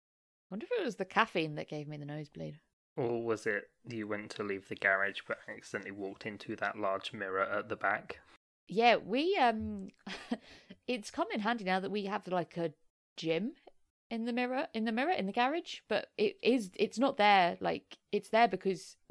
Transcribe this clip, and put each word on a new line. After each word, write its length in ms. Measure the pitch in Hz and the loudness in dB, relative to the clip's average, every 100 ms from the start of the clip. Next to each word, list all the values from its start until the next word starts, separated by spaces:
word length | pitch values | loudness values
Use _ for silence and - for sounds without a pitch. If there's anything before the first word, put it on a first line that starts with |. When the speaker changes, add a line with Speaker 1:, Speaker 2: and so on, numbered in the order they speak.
| _ _ _ _ _ | _ _ _ _ _
Speaker 1:
Wonder 160 | 190 349 | -10 -4
if 100 | 480 | -4
it 40 | 302 | -4
was 100 | 180 | -4
the 80 | 190 | 0
caffeine 500 | - 220 185 160 151 | 2 2 0 -2 -4
that 140 | - | -8
gave 180 | 151 147 | -10 -10
me 100 | 151 | -10
the 80 | 143 | -10
nosebleed. 540 | 151 147 156 151 151 _ _ _ - | -10 -12 -12 -12 -12 _ _ _ -4
Speaker 2:
Or 240 | 120 117 | -2 0
was 220 | 117 110 113 | 0 -2 0
it 240 | 101 - _ - | -2 -4 _ -12
you 200 | 117 104 | -8 -6
went 240 | 104 107 | -6 -6
to 120 | - | -6
leave 240 | 104 98 - | -4 -4 -6
the 60 | 92 | 0
garage 440 | 98 95 98 - - | 2 4 2 -2 -6
but 100 | - - | -8 -8
accidentally 420 | 107 - 107 98 | -14 -8 -8 -8
walked 340 | 101 98 98 113 | -8 -8 -6 -8
into 300 | 101 - 107 | -8 -8 -4
that 200 | 101 107 | -4 0
large 360 | 101 95 - | 0 0 -4
mirror 280 | 110 95 95 | -6 -2 0
at 240 | 98 104 113 | 0 0 -4
the 60 | 104 | -2
back? 440 | 98 107 - - - - _ _ - | 0 0 -4 -14 -18 -20 _ _ -4
Speaker 1:
Yeah, 280 | 190 233 208 | 4 6 4
we, 420 | - 247 339 392 | 2 0 2 4
um, 520 | 247 220 214 208 190 - - - - 226 | 4 2 -4 -8 -10 -14 -14 -12 -8 -8
<laughs> 500 | - - - - - | -8 -20 -20 -12 -6
it's 240 | 247 214 | -6 -4
come 160 | - 392 | -4 -2
in 80 | 330 | 0
handy 240 | 202 240 185 | 0 0 0
now 140 | 190 | 0
that 100 | 196 | 0
we 140 | 208 190 | -4 -2
have, 220 | 202 180 | -4 -2
like, 300 | 180 165 - | -2 -2 -4
a 140 | 165 - _ _ _ - | -4 -6 _ _ _ -4
gym 340 | 160 165 226 - - - _ _ _ | 0 0 0 -6 -16 -20 _ _ _
in 160 | 233 233 | -6 -2
the 80 | |
mirror, 340 | 240 247 254 - | 0 0 -2 -2
in 120 | 196 226 | -2 0
the 60 | |
mirror, 200 | 226 294 | 2 2
in 160 | 370 190 | 2 0
the 40 | |
garage, 460 | 240 254 330 - - - | 2 2 2 -4 -12 -2
but 200 | 202 - - | -2 -2 0
it 200 | 208 - | 0 2
is, 300 | - 254 190 - | 2 2 0 0
it's 220 | 220 214 | 0 2
not 200 | 269 262 | 2 6
there, 400 | 208 196 175 185 | 6 8 6 2
like, 380 | 175 170 - - _ | -2 -2 -6 -20 _
it's 180 | 202 - | -4 2
there 180 | 220 233 | 6 6
because 480 | 185 190 185 - - - | 4 -2 -4 -6 -20 -20